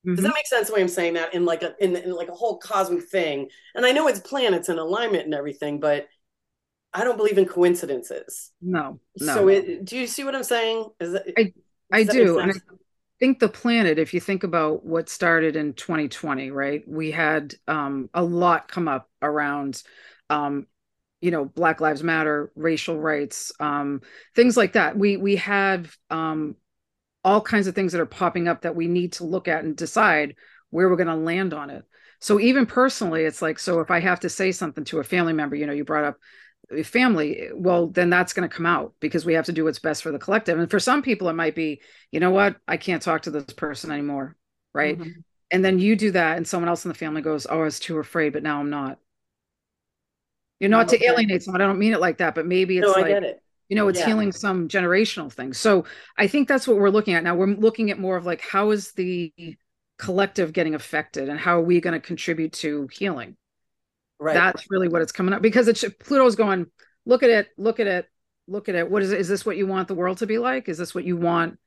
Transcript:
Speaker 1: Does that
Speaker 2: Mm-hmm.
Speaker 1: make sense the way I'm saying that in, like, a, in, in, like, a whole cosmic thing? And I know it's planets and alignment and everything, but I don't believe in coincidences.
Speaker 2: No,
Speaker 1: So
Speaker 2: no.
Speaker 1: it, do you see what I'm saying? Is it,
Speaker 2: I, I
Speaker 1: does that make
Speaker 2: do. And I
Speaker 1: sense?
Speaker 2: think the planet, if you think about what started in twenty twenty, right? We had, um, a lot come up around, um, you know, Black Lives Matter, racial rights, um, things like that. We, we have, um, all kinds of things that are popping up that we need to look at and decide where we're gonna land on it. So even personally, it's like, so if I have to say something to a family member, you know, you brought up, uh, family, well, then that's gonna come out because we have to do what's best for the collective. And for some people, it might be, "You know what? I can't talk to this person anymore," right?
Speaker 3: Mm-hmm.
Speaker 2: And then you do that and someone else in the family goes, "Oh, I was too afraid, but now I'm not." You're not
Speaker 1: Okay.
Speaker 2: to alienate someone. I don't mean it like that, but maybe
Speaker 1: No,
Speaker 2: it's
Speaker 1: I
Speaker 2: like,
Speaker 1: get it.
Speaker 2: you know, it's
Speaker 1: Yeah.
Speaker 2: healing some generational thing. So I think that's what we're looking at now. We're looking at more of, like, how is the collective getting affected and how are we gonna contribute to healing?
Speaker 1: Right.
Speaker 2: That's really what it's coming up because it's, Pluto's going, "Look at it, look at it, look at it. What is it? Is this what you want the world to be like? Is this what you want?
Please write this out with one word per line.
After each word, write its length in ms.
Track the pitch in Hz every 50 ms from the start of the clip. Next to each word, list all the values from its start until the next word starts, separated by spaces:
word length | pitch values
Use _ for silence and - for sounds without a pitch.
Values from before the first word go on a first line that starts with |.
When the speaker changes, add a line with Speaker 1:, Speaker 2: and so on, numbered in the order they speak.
| _ 180 180
Speaker 1:
Does 60 | 175 190
that 40 | 214
Speaker 2:
Mm-hmm. 60 | 294
Speaker 1:
make 120 | 302 294
sense 220 | - 262 233 208 214
the 60 | 214
way 60 | 202
I'm 80 | 185 175
saying 260 | 175 185 170 170 170
that 200 | 170 165 165 185
in, 100 | 175 175
like, 180 | 170 165 160
a, 120 | 180 165 - -
in, 140 | 202 185 175
in, 160 | 175 175 180
like, 160 | 175 170 170 170
a 60 | 175
whole 240 | - 233 226 196 -
cosmic 460 | - - 220 196 190 185 175 170 -
thing? 440 | - - 190 175 156 143 139 139 - - - _ - _
And 100 | - 247
I 80 | 247
know 160 | 277 294 311 285
it's 120 | 240 196
planets 500 | - - 262 277 247 220 185 165 - -
and 80 | 170 165
alignment 480 | 160 165 190 220 240 226 202 165 -
and 80 | 156 151
everything, 460 | 143 143 147 139 _ 147 147 147 143
but 280 | 151 151 147 147 147 _ _ _ _ _ _ _ _ _ _ _ _ _ _ _ _ _ -
I 100 | 180 233
don't 140 | 247 233 208
believe 180 | 208 214 202
in 100 | 196 190
coincidences. 1040 | 180 - 180 175 180 175 175 - 143 139 123 - - - - - - - - - - _ _
Speaker 2:
No, 380 | 175 180 180 160 147 135 - - _ _ _ -
Speaker 1:
So 240 | 143 151 135 214
Speaker 2:
no. 60 | 196 190
Speaker 1:
it, 360 | 196 196 190 180 170 - 196
do 140 | 185 233 254
you 80 | 247
see 180 | 233 - - 277
what 100 | 269 277
I'm 100 | 269 240
saying? 440 | - 247 233 226 226 226 226 220 220 _ _
Is 140 | 170 170 175
it, 200 | 190 - - -
Speaker 2:
I, 160 | 226 226 185 _ _ _ _ _ _ _ _
I 60 | - 220
Speaker 1:
does 80 | 220
that 100 | 208 226
make 120 | 262 226 185
Speaker 2:
do. 100 | 170 160
And 120 | 175 190
I 40 | 190
Speaker 1:
sense? 100 | 185 _ _ - _ _ _ _ _ _ _ _ _
Speaker 2:
think 180 | 254 262 262 _
the 80 | 226 208
planet, 500 | - - - 240 233 233 214 175 156 156
if 160 | 160 - -
you 60 | 175
think 240 | - - 196 185 -
about 400 | 180 165 170 156 156 156 - -
what 240 | 165 165 165 165 -
started 480 | - - 180 170 165 165 160 160 143
in 180 | 156 151 147 -
twenty 340 | - - - 170 156 151 135
twenty, 420 | - - - 156 139 131 135 131
right? 320 | 139 139 139 139 147 151 - -
We 220 | 151 156 160 156
had, 440 | 151 165 160 151 160 156 147 143 - _ _
um, 420 | - 151 151 143 139 139 135 127 - -
a 80 | 170
lot 460 | 175 170 175 170 175 175 170 160 - -
come 200 | - 185 170 156
up 220 | 135 127 - _ _ _
around, 640 | - 151 147 151 147 143 143 143 139 139 135 - - _ _ - - - _ _ _ _
um, 360 | 147 147 147 143 143 143 - _ _ _ _ _ _ _ _ _ _ _
you 100 | 170 180
know, 140 | 170 156 139
Black 360 | 135 _ 160 170 160 156 -
Lives 220 | 160 156 151 139
Matter, 500 | 156 170 160 160 156 151 151 147 143 - _
racial 440 | 156 156 165 160 156 - - 165 151
rights, 540 | 151 160 151 143 143 135 - - - - - _
um, 420 | 151 147 143 147 143 143 143 135 - - - - - _ _
things 220 | - 240 247 220
like 180 | 247 208 185 -
that. 220 | 220 170 151 -
We, 200 | 214 196 208 202
we 200 | 185 190 202 202
have, 600 | 185 - 202 202 202 196 196 190 185 170 156 - _ _ _
um, 460 | 165 160 160 160 156 156 151 151 - _ _ _ _ _ _ _ _ _ _ _ _ _ -
all 160 | 185 202 214
kinds 260 | 208 - 226 208 196
of 80 | 190 180
things 180 | 208 190 175
that 80 | 170 170
are 60 | 160
popping 400 | - - - 190 170 - 180 170
up 160 | 170 165 -
that 140 | - 170 156
we 100 | 170 165
need 260 | 170 175 180 175 170 -
to 100 | - 175
look 240 | 160 180 185 - 175
at 160 | 156 160 160
and 120 | 160 151
decide 600 | - 165 156 - 233 226 202 165 151 147 143 - _ - _ _ _ _ _
where 180 | - 165 185 185
we're 80 | 180
gonna 200 | 170 180 165 165
land 360 | 160 160 165 170 185 190 180
on 180 | 151 151 143 143
it. 140 | 135 120 - _ _ _ _ - _ _
So 180 | - - 208 202
even 280 | 214 240 262 277 233
personally, 580 | 220 - 247 254 262 - - 220 175 160 160 160
it's 180 | 156 151 -
like, 160 | 175 160 156 -
so 220 | - - 175 165
if 100 | 160 -
I 100 | 175 165
have 200 | 170 190 180 -
to 80 | - 170
say 240 | - - 190 190
something 320 | 185 - 185 156 139 160 151
to 160 | - - 160
a 40 | 135
family 280 | - 185 180 175 165
member, 240 | 160 156 151 143 147
you 100 | 147 151
know, 60 | 147
you 120 | 143 147 147
brought 200 | - 156 151 147
up, 140 | 147 139 _ _ - - - - - _ _ - _ -
uh, 60 | 151 151
family, 640 | - - 240 254 254 214 160 151 147 - - - - -
well, 340 | - 175 185 180 175 170 165
then 220 | - 180 180 175
that's 220 | 180 180 180 -
gonna 160 | - 196 180 160
come 180 | - - 165
out 280 | 165 175 143 147 - _ _
because 240 | - 151 - 170 147
we 80 | 170 160
have 120 | 160 156
to 60 | -
do 120 | 170 160 156
what's 140 | 160 139 -
best 220 | - 160 151 -
for 100 | - 160
the 60 | 143 139
collective. 400 | - - 196 220 214 - 170 160
And 120 | 170 -
for 80 | - 190
some 240 | - 247 262 294
people, 260 | 262 269 220 - 185 170
it 60 | 160
might 200 | 165 165 160 156
be, 260 | 165 160 151 147 - _ - - - _ _
"You 80 | - 160
know 100 | 175 185
what? 260 | 185 196 202 202 180 _ _ -
I 80 | 165
can't 260 | 165 - 190 175 160
talk 200 | - 175 160 156
to 80 | - 170
this 140 | 147 147 139
person 460 | - - - - 151 143 - - 160
anymore," 460 | 147 147 143 147 143 139 135 139 - _ _ _ _ _ _ _
right? 260 | _ 143 151 151 151 170
Speaker 3:
Mm-hmm. 220 | 165 165 175 - - _ _ _ _ _
Speaker 2:
And 140 | 175 185 190
then 140 | 190 190 180
you 180 | 185 208 220
do 160 | 196 214 208
that 240 | 180 185 170 156 165
and 100 | 170 170
someone 220 | - - 180 170 175
else 160 | 175 165 -
in 60 | 180
the 40 | 156
family 280 | - 165 156 151 156
goes, 240 | 143 160 156 143 - -
"Oh, 120 | 147 165
I 40 | 160
was 160 | 151 147 -
too 180 | - - 170 156
afraid, 340 | 147 - - 170 156 151
but 100 | 139 151
now 180 | 147 156 147 147
I'm 100 | 143 147
not." 280 | 147 143 139 131 139 _ _ _ _ _ _ _ _ _ _ _ _ _ _ _ _ _ _ _ _ _ _ _ _ _ _ _ _ _ _ _ _ _
You're 100 | 180 196
not 180 | 220 226 226 226
Speaker 1:
Okay. 100 | 247 -
Speaker 2:
to 60 | 226
alienate 360 | 247 240 240 226 202 185 175
someone. 180 | - 196 185 170
I 40 | -
don't 120 | 190 196 185
mean 140 | 208 220
it 80 | 220 165
like 180 | 175 180 160 -
that, 160 | 180 160 151
but 120 | 165 156
maybe 320 | 175 180 185 190 180 185 180
Speaker 1:
No, 100 | 208 202
Speaker 2:
it's 80 | 190
Speaker 1:
I 60 | 190
Speaker 2:
like, 60 | 175 160
Speaker 1:
get 140 | 151 202
it. 200 | 175 123 - - _ _ _ _ _ _
Speaker 2:
you 80 | 196
know, 120 | 214 208 196
it's 120 | 185 180
Speaker 1:
Yeah. 60 | 165
Speaker 2:
healing 260 | 226 220 220 208 196
some 340 | 185 - - 202 185 185 170 151
generational 640 | - 196 180 175 180 196 220 208 - - 160 135
thing. 200 | - - 127 135
So 320 | 123 - - 220 202 180 - - - - - - _
I 100 | - 208
think 220 | 202 - 294 269 -
that's 180 | 277 262 -
what 120 | 262 226 202
we're 120 | 196 196
looking 240 | 196 208 208 208 175
at 80 | 165
now. 140 | 165 175 175
We're 100 | 175 190
looking 440 | 196 208 196 220 226 226 - 226 202
at 80 | 196 -
more 180 | 190 190 185
of, 100 | 175 175
like, 140 | 180 170 -
how 300 | - - - 196 208 214
is 220 | 214 208 196 -
the 400 | - - 180 180 180 175 170 156 _ - 170 165 - _ _ _ _ _ _ _ _ -
collective 540 | - 196 180 190 196 196 - - 180 156
getting 220 | 160 180 165 156 151
affected 540 | 147 - - - 151 156 - - 151 135 139
and 100 | 147 151
how 200 | - 175 175 170
are 40 |
we 180 | 165 170 180 175
gonna 200 | 160 175 165 160
contribute 520 | - - 175 - - 175 165 160 160 156 -
to 340 | - - 151 147 147 139 131
healing? 480 | - - 196 196 165 127 113 - - _ _ _ _ _ _ _ _ _ _ _ _ _ _ _ _ _
Speaker 1:
Right. 160 | 151 156 151
Speaker 2:
That's 340 | 175 175 190 180 - - _
really 180 | 196 185 185 175
what 140 | 170 170
it's 100 | 160 -
coming 200 | - - 185 185
up 100 | 196 -
because 260 | 190 220 196 254 233 220
it's, 160 | 226 - 233 202 - _
Pluto's 340 | - - 285 277 262 247 208
going, 320 | 202 220 202 190 185 170 - _ _ _ _ _ _ _
"Look 160 | 233 247 247
at 80 | 277 240
it, 200 | 233 208 190 _ _
look 220 | - 196 226 220 233
at 80 | 220
it, 220 | 202 185 180 - _ _ _ _ _ _ _ _ -
look 200 | 185 208 208 -
at 60 | 185
it. 160 | 175 170 175
What 120 | 196 208
is 100 | 196 190
it? 80 | 202 180
Is 80 | 190 170
this 180 | 202 190 -
what 100 | 220 180
you 100 | 175 196
want 200 | 190 190 185 185
the 80 | 180 190
world 240 | 170 180 185 185 -
to 80 | 226
be 120 | 202 220 226
like? 300 | 240 254 262 262 254 -
Is 80 | 160 160
this 160 | 175 - -
what 100 | 185 -
you 120 | 180 180
want? 420 | 170 170 170 170 170 165 165 - _ _